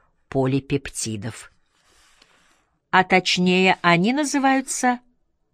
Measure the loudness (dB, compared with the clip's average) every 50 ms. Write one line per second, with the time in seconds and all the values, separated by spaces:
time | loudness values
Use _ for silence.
0 | _ _ _ _ _ -8 -4 -2 -2 0 0 -2 -2 -2 -4 -4 -6 -6 -12 -10
1 | -10 -8 -8 -8 -10 -10 -12 -14 -18 -20 _ _ _ _ _ _ _ _ _ _
2 | _ _ _ _ _ _ _ _ _ _ _ _ _ _ _ _ _ _ 2 2
3 | 2 4 2 2 2 2 -2 0 2 2 2 4 4 2 2 2 2 2 2 4
4 | 2 0 0 -2 -2 -2 -2 0 0 2 0 0 -2 -6 -6 -4 -2 -2 -2 -2
5 | _ _ _ _ _ _ _ _ _ _